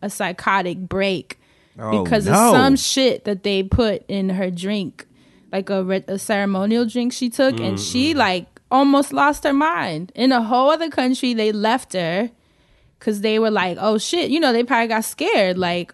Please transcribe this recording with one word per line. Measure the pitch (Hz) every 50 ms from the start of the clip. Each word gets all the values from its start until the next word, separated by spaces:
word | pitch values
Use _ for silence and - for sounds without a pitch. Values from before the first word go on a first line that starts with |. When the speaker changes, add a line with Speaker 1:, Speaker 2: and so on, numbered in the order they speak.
| -
Speaker 1:
a | 202
psychotic | - - 208 170 185 - - 220 196 196 180 180 170 180
break | 190 175 185 190 196 196 190 147 127 - - _ _ _ _ _ _ _ _ -
Speaker 2:
Oh, | 113 107 110 104 92
Speaker 1:
because | 87 - 214 -
of | 98 156
Speaker 2:
no. | 202 226 240 208
Speaker 1:
some | 247 254 269 277
shit | 254 - - - 269 262 240 - - -
that | 214 208 190 -
they | 202 196 190 190
put | 190 - - 233 220 196 - - -
in | 196 196 190 190
her | 185 196 196 185
drink, | 180 170 180 196 214 208 185 139 - - - _ _ _ _ _ _ _ _ - -
like | 196 190 -
a | 202 190 185
re-, | 185 190 196 - -
a | 196 196
ceremonial | - - 220 202 202 196 196 190 196 208 226 240 240
drink | 220 214 247 240 247 -
she | - 254 240
took, | 226 - 269 262 262 226
and | - 190 196 -
she, | 101 - - 247 269 311
Speaker 3:
Mm-hmm. | 330 277
Speaker 1:
like, | 226 196 185 180 - - _ - _ -
almost | 247 262 277 277 277 277 285 - 277
lost | 269 277 294 285 - -
her | 302 277
mind. | 277 302 320 349 339 285 196 160 151 180 185 -
In | - 240 262 262
a | 240 226
whole | 214 247 247 262 285
other | 320 311 339 320
country, | - - 254 254 262 - - 247 240
they | 220 214 214 214
left | 208 208 214 233 254 - - -
her | 185 170 160 170 196 233 233 - _ _ _ _ _ _ _ _ _ _ _ _ _
'cause | - 220 214 202
they | 202 220 214 220
were | 220 220
like, | 214 196 180 185 175 -
"Oh, | - 214 214 214
shit." | - - - 349 320 -
You | 262 330
know, | 320 262 233
they | 233 240
probably | 240 277 233 233 226
got | 226 220 214
scared. | - - - 294 392 - 240 196 185 180 185
Like, | 185 175 175 180 175 -